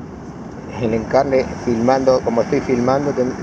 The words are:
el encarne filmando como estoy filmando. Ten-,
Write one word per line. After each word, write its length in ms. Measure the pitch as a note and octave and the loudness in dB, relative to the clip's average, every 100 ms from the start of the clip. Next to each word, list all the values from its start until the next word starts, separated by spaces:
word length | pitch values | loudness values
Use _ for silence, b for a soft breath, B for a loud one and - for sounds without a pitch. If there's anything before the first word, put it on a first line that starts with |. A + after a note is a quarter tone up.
| - - - - - - - - | -14 -14 -14 -14 -14 -14 -12 -4
el 140 | A2+ | -2
encarne 500 | A2+ G#2+ C3 C#3 C3 A#2+ - | -2 0 2 4 2 0 -4
filmando 560 | B2 A2+ A#2+ C3+ C3 B2+ | -2 2 4 4 4 4
como 200 | A#2 A#2 | 2 0
estoy 200 | G#2 C#3+ | 2 0
filmando. 500 | - B2 B2 C#3 C#3+ | 0 0 2 2 0
Ten-, 200 | C3+ B2+ - | 0 -2 -4